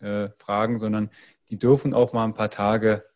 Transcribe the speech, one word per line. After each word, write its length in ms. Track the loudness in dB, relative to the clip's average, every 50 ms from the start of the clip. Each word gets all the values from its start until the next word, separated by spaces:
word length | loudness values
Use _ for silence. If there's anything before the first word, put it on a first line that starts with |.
äh, 300 | -8 -6 -4 -4 -6 -6 -10 _
Fragen, 400 | _ -4 -2 0 0 0 -2 -2
sondern 320 | -2 -2 -2 -2 -4 -4 -8 -14 -20 -20 _ _ _ -14
die 80 | -6 0
dürfen 360 | 4 4 4 4 2 0 2
auch 180 | 2 2 2
mal 120 | 0 -2 -2
ein 100 | -2 -2
paar 160 | -4 -4 -4
Tage 540 | -4 -2 0 0 2 2 2 2 0 0 -4 _ _